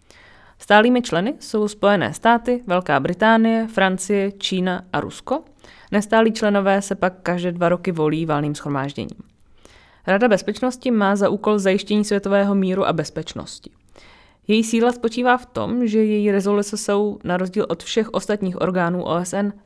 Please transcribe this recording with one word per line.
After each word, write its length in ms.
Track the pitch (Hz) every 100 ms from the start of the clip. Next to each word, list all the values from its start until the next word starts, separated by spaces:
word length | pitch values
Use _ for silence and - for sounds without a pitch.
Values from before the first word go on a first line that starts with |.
| _ - - - - -
Stálými 440 | - 208 233 247
členy 320 | 240 165 208 302
jsou 280 | - 214 208
Spojené 460 | 208 202 202 -
státy, 480 | - - 233 226 247 247
Velká 340 | 180 180 139
Británie, 680 | - 180 220 226 226 226 226
Francie, 680 | 196 190 185 - 202 196
Čína 500 | 196 - 185 185 180 -
a 80 | 147
Rusko. 440 | 156 - - 294 - _ - - -
Nestálí 400 | 208 208 226 226
členové 500 | 220 214 202 196 196
se 120 | 196
pak 200 | 190 185 185
každé 300 | - 180 180
dva 160 | 175 170
roky 240 | 175 185
volí 340 | 165 151 156 160
valným 280 | 147 147
shromážděním. 640 | 147 147 143 139 139 101 - - _ _ _ - - _ _ -
Rada 220 | 196 247
bezpečnosti 640 | 185 - 214 254 247 262
má 260 | 220 196 202
za 120 | 202
úkol 300 | 202 214 214
zajištění 460 | 196 202 - 208
světového 500 | 208 202 196 196 202
míru 320 | 202 190 185 -
a 60 |
bezpečnosti. 800 | 160 147 160 151 - - - - _ _ - - - _ _ -
Její 160 | 214
síla 280 | 220 226 240
spočívá 440 | 247 233 240 247 247
v 100 | 247
tom, 400 | 233 202 240 233
že 180 | 214
její 260 | 214 214 208
rezoluce 460 | 202 196 208 202 208
jsou 420 | - 202 208 -
na 120 | - 180
rozdíl 300 | 185 208 -
od 140 | 170
všech 320 | - 226 220
ostatních 460 | 226 - 208 190 180
orgánů 440 | 180 185 170 180
O 120 | - 170
S 160 | 180
N 200 | 202 202 202